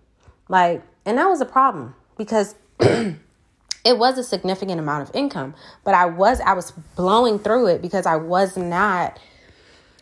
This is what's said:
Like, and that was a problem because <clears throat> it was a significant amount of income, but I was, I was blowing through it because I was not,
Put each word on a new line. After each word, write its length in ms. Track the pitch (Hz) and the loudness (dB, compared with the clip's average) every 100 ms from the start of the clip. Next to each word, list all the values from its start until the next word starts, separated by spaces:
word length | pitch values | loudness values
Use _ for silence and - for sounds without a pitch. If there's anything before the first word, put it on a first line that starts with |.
| _ _ _ _ - | _ _ _ _ -2
Like, 340 | 185 175 165 - _ 202 | 2 2 0 -8 _ -4
and 120 | 247 | 0
that 100 | 381 | 2
was 140 | 320 | 0
a 40 | - | 0
problem 500 | 262 269 175 123 - _ - | 2 2 0 -10 -16 _ -12
because 380 | 214 220 202 - _ | -2 -2 -2 -6 _
<clears throat> 120 | - | 0
it 380 | - 226 208 151 _ _ _ _ - - 226 | 2 2 -2 -8 _ _ _ _ -16 -2 2
was 320 | 226 254 262 | 4 2 0
a 60 | |
significant 560 | 240 180 185 190 190 170 | -4 -4 -4 -4 -4 -6
amount 300 | 151 147 139 | -4 -4 -4
of 40 | |
income, 400 | 247 277 160 131 - - - | -4 -4 -6 -10 -14 -20 -8
but 120 | 196 180 | 0 2
I 100 | 175 | 2
was, 340 | 170 208 254 | 2 2 2
I 140 | 185 | 0
was 180 | 190 - 165 - - | -2 -4 -14 -14 -4
blowing 420 | 185 226 247 208 | 2 4 2 0
through 300 | 208 247 202 | 0 2 2
it 140 | 165 | 0
because 240 | 175 190 175 | -2 -2 0
I 100 | 160 | -2
was 400 | 165 180 196 190 | 0 0 0 -2
not, 640 | 175 175 208 180 156 - - _ _ _ _ _ _ _ | -4 0 0 0 -4 -8 -20 _ _ _ _ _ _ _